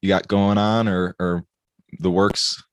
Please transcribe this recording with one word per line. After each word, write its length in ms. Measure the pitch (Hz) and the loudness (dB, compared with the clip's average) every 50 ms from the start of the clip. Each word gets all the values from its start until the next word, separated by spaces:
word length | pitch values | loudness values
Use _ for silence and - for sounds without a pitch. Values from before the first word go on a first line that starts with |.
you 80 | - 95 | 2 2
got 200 | 95 92 - - | 0 0 0 0
going 300 | 101 101 101 101 101 104 | 0 2 2 2 2 2
on 300 | 104 107 110 113 113 110 | 2 2 2 0 0 0
or, 260 | 95 92 90 90 92 _ | 0 0 -2 -4 -4 _
or 260 | 90 90 87 87 85 _ _ _ _ _ _ _ _ _ - - | -2 -2 -2 -4 -6 _ _ _ _ _ _ _ _ _ -16 -4
the 120 | 82 92 | -2 0
works 520 | 87 92 98 104 - - - - - - - _ | 2 2 2 2 2 -2 -4 -4 -6 -8 -14 _